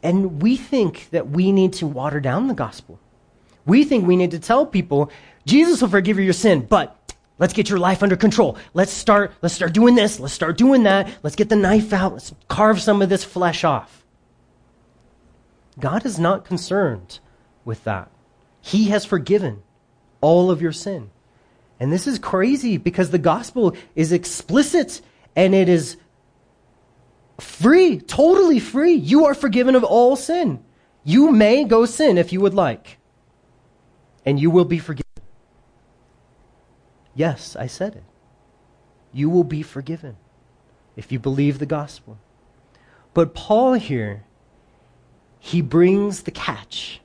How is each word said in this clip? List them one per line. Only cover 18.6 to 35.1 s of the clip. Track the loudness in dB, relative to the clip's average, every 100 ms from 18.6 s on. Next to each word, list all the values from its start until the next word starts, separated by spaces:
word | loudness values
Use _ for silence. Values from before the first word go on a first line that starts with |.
He | -4 0 0
has | -2 -2
forgiven | -6 -2 -2 -2 -10 _ _ _ _ _ _
all | 2 4 2
of | 0
your | -4
sin. | -6 -10 -12 -14 _ _ _ _ _ _ _
And | -4
this | -4 -4
is | -6
crazy | -4 -2 0 -2 -2 -4
because | -4 -2 -2
the | 0
gospel | 0 -2 -4 -2 -2 -2 -12 -4
is | -2
explicit | -2 -4 -14 -2 0 2 0 -2 -10 _ _ _ 0
and | 2 4
it | 4
is | 2 0 -14 _ _ _ _ _ _ _ _ _ _ _ _ _ -20
free, | -20 -2 2 4 4 0
totally | -6 0 4 4 4 2
free. | 0 0 2
You | 2 4 4 4
are |
forgiven | 2 -2 0 4 2
of |
all | 4 4 4 2
sin. | -2 -4 -2 -6 _ _ _ _
You | 0 4 6
may | 6 4 4
go | 2 2 2
sin | 2 2 2
if | 0
you | 0
would | 0
like, | 0 -2 -4 -16 -20 _ _ _ _ _ _ _ _ _ _ _ _
and | -4 0
you | 2
will | 2 2
be | -4
forgiven. | -6 -12 -14